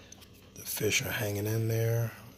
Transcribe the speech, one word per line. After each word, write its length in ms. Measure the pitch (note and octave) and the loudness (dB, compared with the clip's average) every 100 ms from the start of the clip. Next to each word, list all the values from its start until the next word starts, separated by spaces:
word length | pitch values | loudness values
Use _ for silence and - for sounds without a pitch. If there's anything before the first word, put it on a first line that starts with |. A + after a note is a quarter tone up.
| - - - - - - | -20 -20 -20 -20 -20 -14
The 80 | |
fish 380 | - - G#2+ - | -8 -2 2 2
are 80 | F#2+ | 0
hanging 380 | A#2+ A2 G#2 G#2+ | -2 -2 0 0
in 220 | A2+ A2+ | 0 2
there. 420 | A2+ A2+ A#2 A#2 - - | 2 4 2 0 -4 -16